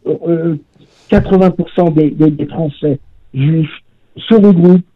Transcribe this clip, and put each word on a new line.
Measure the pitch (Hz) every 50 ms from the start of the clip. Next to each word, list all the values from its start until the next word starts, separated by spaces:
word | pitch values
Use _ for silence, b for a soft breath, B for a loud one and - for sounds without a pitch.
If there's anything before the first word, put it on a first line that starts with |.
| _
euh, | - 156 156 - 170 170 165 165 170 160 147 - _ _ _ _ _ _ _ _ _
quatre-vingts | - 202 - - 190 185 190 185
pour | 180 - 165 -
cent | - - 180 170
des, | 156 156 156 147 -
des, | - 156 156
des | 147 143 143
Français | 143 - 202 165 151 143 - - 151 139 135 _ - _ - _ - _
juifs | 135 135 147 160 160 160 147 - - _ _ _ _ _ _ _
se | - - - 226
regroupent. | 226 202 208 196 170 170 180 180 185 180 _ _